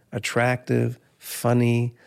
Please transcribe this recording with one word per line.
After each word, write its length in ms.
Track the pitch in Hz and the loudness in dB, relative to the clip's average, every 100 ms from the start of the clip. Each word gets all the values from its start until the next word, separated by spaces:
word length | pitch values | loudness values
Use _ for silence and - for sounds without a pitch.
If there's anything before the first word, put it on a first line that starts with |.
| - | -12
attractive, 840 | 117 - 120 123 123 - 120 120 120 _ _ | -8 -4 0 0 0 -2 0 0 -6 _ _
funny, 760 | - - 117 120 120 117 120 - | -14 -4 0 2 4 2 -2 -6